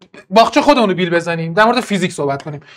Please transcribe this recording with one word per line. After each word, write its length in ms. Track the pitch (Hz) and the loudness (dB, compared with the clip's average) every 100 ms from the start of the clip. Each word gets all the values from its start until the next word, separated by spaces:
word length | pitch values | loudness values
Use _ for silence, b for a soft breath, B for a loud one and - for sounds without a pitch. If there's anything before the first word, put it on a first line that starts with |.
| _ - - | _ -20 0
باغچه 320 | 202 226 294 | 4 4 2
خودمون 260 | 277 277 208 | 2 2 0
رو 60 | |
بیل 160 | 175 175 | 0 0
بزنیم. 420 | 170 165 165 165 | -2 -2 -4 -2
در 120 | 170 | 2
مورد 160 | 220 240 | 2 2
فیزیک 320 | - 196 175 | -2 -2 -4
صحبت 300 | - 143 139 | -4 -4 -4
کنیم. 180 | 156 147 b | -8 -14 b